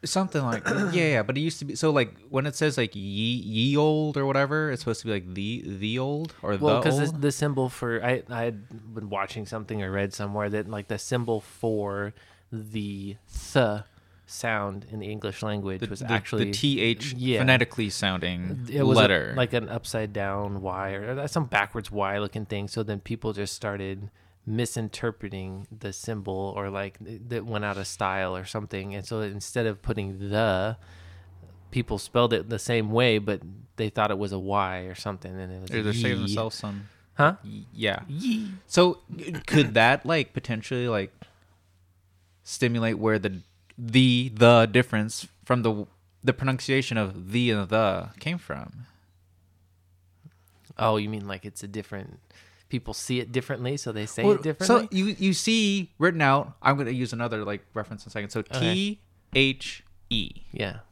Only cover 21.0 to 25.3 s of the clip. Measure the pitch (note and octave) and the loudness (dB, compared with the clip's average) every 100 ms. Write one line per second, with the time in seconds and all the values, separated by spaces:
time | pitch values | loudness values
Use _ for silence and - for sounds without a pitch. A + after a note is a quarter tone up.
21 | G#2 C3 C#3+ - C#3 G#2+ G2+ A#2 G2+ G#2 | -6 -6 -2 -2 2 2 2 -2 -6 -2
22 | G2 G2+ G#2 A2 G#2 G#2 G2+ - G#2+ G#2 | 0 0 -2 -4 -6 -6 -4 -4 -4 -4
23 | - A#2 A2+ G2+ G2+ - A2 G2+ G2 G2 | -6 -6 -4 -4 -6 -6 -6 -6 -6 -8
24 | G2+ _ _ _ - A2 A#2+ - A2 - | -12 _ _ _ -6 -2 -2 -4 -6 -4
25 | A#2 G#2+ G#2 | -6 -6 -10